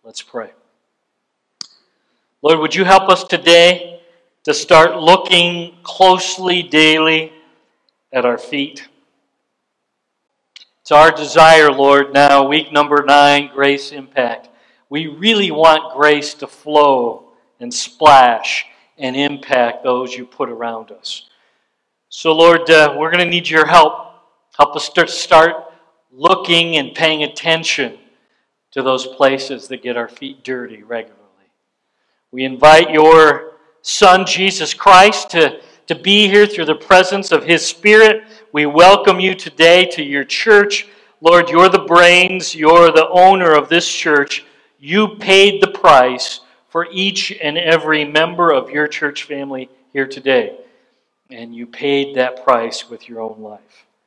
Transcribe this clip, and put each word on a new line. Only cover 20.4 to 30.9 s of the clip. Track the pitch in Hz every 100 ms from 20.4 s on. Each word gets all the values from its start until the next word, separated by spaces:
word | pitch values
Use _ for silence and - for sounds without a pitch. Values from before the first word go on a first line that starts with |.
| 131
around | 113 117 113 110
us. | 95 - - _ _ _ _ _ _ _ _ _
So, | - 165
Lord, | 160 170 165 170
uh, | 160 147 143
we're | 160
gonna | 175
need | 175 175 170
your | 160 151
help. | 175 156 - - _ _ _ _ -
Help | 147 156
us | -
to | - 165
start | - - 165 165 160 - _ _ _ _
looking | 127 165 185 170 170 165 160
and | 131
paying | - 165 156
attention | 147 - 170 165 165 - 123 - _ _ _ _ _ _ _
to | -
those | 131 127 131
places | - 135 135 - 131 -
that | 127
get | 123 120
our | 113
feet | - 135 135
dirty | - 131 117 110
regularly. | 107